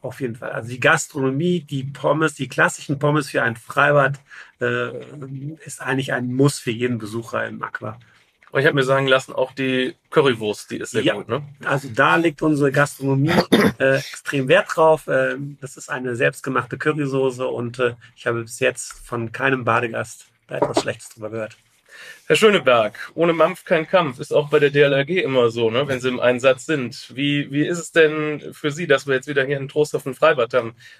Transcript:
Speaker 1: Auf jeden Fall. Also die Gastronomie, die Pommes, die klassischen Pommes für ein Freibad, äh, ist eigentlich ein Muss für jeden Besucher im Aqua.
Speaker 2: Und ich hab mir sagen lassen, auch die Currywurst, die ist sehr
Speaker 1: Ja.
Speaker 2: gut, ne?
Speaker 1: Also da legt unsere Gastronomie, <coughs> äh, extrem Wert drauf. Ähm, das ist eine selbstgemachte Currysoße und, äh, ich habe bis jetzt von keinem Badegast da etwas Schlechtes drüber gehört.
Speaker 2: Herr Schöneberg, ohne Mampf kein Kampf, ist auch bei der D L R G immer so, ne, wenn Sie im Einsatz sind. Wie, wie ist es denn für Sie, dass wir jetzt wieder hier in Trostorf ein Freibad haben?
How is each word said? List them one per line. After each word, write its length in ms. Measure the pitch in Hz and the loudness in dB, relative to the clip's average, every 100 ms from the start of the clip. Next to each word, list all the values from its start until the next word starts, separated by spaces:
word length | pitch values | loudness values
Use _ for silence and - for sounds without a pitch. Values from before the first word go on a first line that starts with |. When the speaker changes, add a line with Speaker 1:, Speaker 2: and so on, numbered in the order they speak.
Speaker 1:
Auf 200 | 127 - | -14 -8
jeden 160 | 127 113 | -8 -6
Fall. 160 | 120 | -10
Also 160 | - 113 | -10 -10
die 100 | 123 | 0
Gastronomie, 800 | 143 160 - 151 131 139 180 180 | 2 2 -2 -4 -2 0 0 -2
die 240 | 143 139 | -4 -6
Pommes, 500 | 135 135 151 151 160 | -6 -4 0 2 0
die 140 | 147 127 | -2 -6
klassischen 500 | 160 170 - - 123 | 0 0 -2 -6 -2
Pommes 320 | 147 151 139 | 0 0 0
für 140 | 139 | -2
ein 120 | 123 117 | -2 -4
Freibad, 640 | - 139 143 147 139 143 _ - - - | -4 2 4 4 2 -2 _ -20 -20 -6
äh, 300 | 120 120 123 127 123 147 139 135 147 160 | -4 -2 -4 -8 -14 -16 -14 -12 -12 -14
ist 180 | 143 - | -16 -10
eigentlich 320 | 127 135 135 | -4 -4 -2
ein 200 | 127 123 | -4 -2
Muss 240 | 127 143 - | 2 2 0
für 140 | 123 | -6
jeden 260 | 113 123 120 | -4 -2 -4
Besucher 480 | 107 117 113 113 110 | -6 -8 -6 -6 -6
im 140 | 110 | -8
Aqua. 380 | 117 - 113 117 _ _ _ _ _ | -10 -10 -12 -14 _ _ _ _ _
Speaker 2:
Und 60 | 139 | 0
ich 60 | 151 | 2
hab 80 | |
mir 100 | 143 | 2
sagen 240 | 131 135 135 | 2 2 2
lassen, 240 | 131 - | 2 0
auch 220 | - 131 | -4 -4
die 420 | - 131 127 127 - _ | -2 -2 0 -2 -6 _
Currywurst, 640 | 160 139 113 104 101 - | 2 4 2 -2 -6 -8
die 60 | 113 | -10
ist 120 | 110 | -6
sehr 120 | 113 | -2
Speaker 1:
Ja. 100 | 156 | 0
Speaker 2:
gut, 160 | 104 90 | -2 -4
ne? 120 | 135 147 - | -6 -6 -10
Speaker 1:
Also 240 | - 139 135 | -4 -4 -2
da 300 | 110 151 170 | 2 4 4
legt 240 | 170 147 | 2 0
unsere 280 | 160 143 143 | 0 2 2
Gastronomie, 640 | 143 147 - 135 135 151 | 2 0 0 -2 2 2
<coughs> 480 | 180 - 220 208 - | 0 2 4 4 2
äh, 160 | 135 135 | 2 2
extrem 540 | - - - 143 131 | -2 -12 -6 -2 2
Wert 180 | 185 - 170 | 2 2 4
drauf. 320 | 160 156 - | 4 4 2
Ähm, 500 | 135 131 127 143 143 | 0 0 -4 -10 -12
das 160 | 139 - | -16 -16
ist 120 | - | -10
eine 280 | 135 127 120 | -8 -4 0
selbstgemachte 600 | 143 - 139 127 123 120 | 0 -2 -4 -4 -4 -4
Currysoße 680 | 151 151 139 131 135 123 127 | -2 -2 0 0 0 0 -4
und, 320 | 123 120 123 | -4 -6 -2
äh, 160 | 120 120 - | -2 -2 -16
ich 140 | - 123 | -8 -4
habe 140 | 117 | -4
bis 180 | 113 - | -6 -2
jetzt 320 | 127 - - - - | -2 -2 -10 -16 -10
von 260 | 120 113 | -6 -6
keinem 320 | - 135 127 | -2 0 0
Badegast 600 | 117 113 120 110 113 - - _ - | 2 0 0 -6 -8 -12 -20 _ -8
da 100 | 135 | -4
etwas 240 | - - | -2 -2
Schlechtes 260 | - 107 - | -2 -6 -10
drüber 220 | 110 107 | -14 -10
gehört. 260 | 113 107 - _ _ _ - - - - | -8 -10 -12 _ _ _ -20 -20 -8 0
Speaker 2:
Herr 120 | - | 4
Schöneberg, 720 | 214 185 127 120 107 - - - | 6 6 6 4 4 -4 -8 0
ohne 180 | 170 | 2
Mampf 320 | 165 165 180 - | 4 2 2 -2
kein 200 | 165 156 | -2 2
Kampf, 340 | 190 151 131 | 2 2 -4
ist 140 | 147 | -2
auch 160 | 139 147 | 0 2
bei 100 | 151 | 4
der 100 | 143 | 4
D 100 | 143 | 4
L 140 | 143 | 4
R 100 | 139 | 4
G 180 | 139 185 | 0 -2
immer 280 | 135 131 117 | 0 2 2
so, 200 | 117 113 | 2 0
ne, 180 | 117 143 | 0 -2
wenn 100 | 127 | -2
Sie 80 | 127 | -2
im 140 | 123 | 0
Einsatz 440 | 123 123 131 127 - | 2 2 2 2 -2
sind. 480 | 147 120 - - | -4 -4 -10 -14
Wie, 380 | 120 143 143 135 | -4 -2 -2 -2
wie 140 | 143 151 | -2 -2
ist 120 | 175 | -4
es 140 | - | 0
denn 600 | 165 156 156 151 147 143 | 4 4 4 -4 -6 -10
für 180 | - 151 | -8 -6
Sie, 160 | 147 160 | -2 2
dass 180 | 139 139 | 2 2
wir 100 | 131 | -2
jetzt 120 | 143 | -2
wieder 160 | 139 | -2
hier 140 | 135 139 | -2 -4
in 100 | 135 | -4
Trostorf 380 | 151 151 147 139 | -2 -2 -2 -6
ein 100 | 123 | 2
Freibad 380 | 156 143 117 | 2 4 0
haben? 200 | 127 113 - - | 0 -2 -8 -20